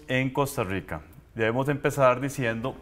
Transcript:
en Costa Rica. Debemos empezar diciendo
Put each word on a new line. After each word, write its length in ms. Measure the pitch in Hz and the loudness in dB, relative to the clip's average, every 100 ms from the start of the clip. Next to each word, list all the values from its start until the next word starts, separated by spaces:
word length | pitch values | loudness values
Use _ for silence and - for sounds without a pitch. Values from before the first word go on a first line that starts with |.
| - | -4
en 220 | 127 131 | -2 0
Costa 320 | 131 139 - | 0 -2 -2
Rica. 380 | 95 95 - 80 76 - - 110 | -2 -4 -4 -8 -10 -20 -14 -2
Debemos 320 | 110 123 135 | 0 2 0
empezar 540 | 143 151 143 131 123 | 0 0 4 6 6
diciendo 540 | 135 139 120 113 127 - | 0 -2 -2 -2 -4 -6